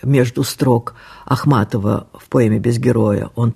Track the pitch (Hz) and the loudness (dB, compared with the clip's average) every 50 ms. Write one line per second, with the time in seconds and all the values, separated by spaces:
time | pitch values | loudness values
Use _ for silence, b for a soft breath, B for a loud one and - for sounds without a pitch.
0 | - 127 139 131 123 120 - 143 139 - - - 147 131 120 117 120 - - B | -4 0 2 2 2 2 0 -4 -4 -4 -2 -2 0 2 2 0 0 -4 -14 B
1 | B B B B B B 127 - - 147 139 113 107 - - 110 98 107 110 - | B B B B B B -4 -2 2 2 2 2 0 0 -2 -4 -2 -2 -2 -2
2 | - _ - - - - - 135 117 107 110 98 - 120 117 120 127 123 113 113 | -4 _ -20 -20 -10 -2 0 2 2 2 2 0 0 0 -2 0 0 0 2 2
3 | 107 104 101 - - - - 113 120 117 - | 2 2 0 -2 -4 -6 -4 -2 -2 -2 -2